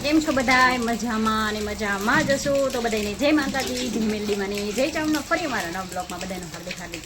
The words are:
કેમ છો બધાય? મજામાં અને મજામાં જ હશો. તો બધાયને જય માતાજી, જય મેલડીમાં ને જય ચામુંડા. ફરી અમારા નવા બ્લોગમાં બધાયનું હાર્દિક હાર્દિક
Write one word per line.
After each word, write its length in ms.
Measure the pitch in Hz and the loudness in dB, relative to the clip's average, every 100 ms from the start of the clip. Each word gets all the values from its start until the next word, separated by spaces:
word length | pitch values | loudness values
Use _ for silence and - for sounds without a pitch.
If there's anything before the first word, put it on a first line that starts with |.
કેમ 180 | 277 311 | 4 2
છો 100 | 302 | 4
બધાય? 460 | 262 240 254 254 254 | 2 4 6 6 4
મજામાં 680 | 233 233 226 220 220 220 214 | 0 0 -2 0 2 2 0
અને 120 | 214 | -2
મજામાં 640 | 208 208 208 202 208 285 | -4 -2 -2 0 2 2
જ 80 | 294 | 4
હશો. 380 | 277 285 277 269 | 2 2 2 2
તો 120 | 247 | 0
બધાયને 320 | 233 220 208 | 0 0 -2
જય 180 | 202 285 | 0 4
માતાજી, 580 | 302 269 269 262 247 254 | 4 2 -2 -4 -4 -2
જય 100 | 226 | 0
મેલડીમાં 500 | 214 214 208 202 196 | 0 0 -2 -2 -2
ને 220 | 202 208 | -4 -4
જય 200 | 202 285 | 0 0
ચામુંડા. 300 | 311 311 302 | 0 0 0
ફરી 240 | - 330 330 | 0 -2 0
અમારા 240 | 226 170 | -2 -4
નવા 140 | 180 | -6
બ્લોગમાં 360 | 180 180 180 180 | -6 -6 -8 -8
બધાયનું 320 | 185 185 170 | -8 -8 -10
હાર્દિક 280 | 165 175 175 | -12 -10 -10
હાર્દિક 240 | 175 170 | -10 -12